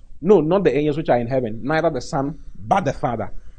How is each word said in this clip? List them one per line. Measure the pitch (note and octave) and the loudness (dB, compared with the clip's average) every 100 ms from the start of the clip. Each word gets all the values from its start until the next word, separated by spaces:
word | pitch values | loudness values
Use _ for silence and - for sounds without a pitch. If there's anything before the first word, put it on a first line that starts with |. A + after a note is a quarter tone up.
| - - | -14 -6
no, | E3 G3+ | 4 4
not | D3+ F#3+ F3 | 6 2 2
the | C3 | 2
angels | D3+ D3 | 0 0
which | D#3+ | 2
are | B2 | 2
in | A#2+ | 2
heaven, | C3 A#2+ A2 | 0 -2 -4
neither | A#2 D#3+ D#3+ | -2 0 0
the | C3+ | -2
Son, | - D3+ C#3 D3+ - - | -4 -4 -4 -6 -12 -12
but | G#2 F#3+ | 0 0
the | C#3+ | 2
Father." | B2 C#3+ A#2 F#2+ - - | -2 -2 -2 -4 -6 -8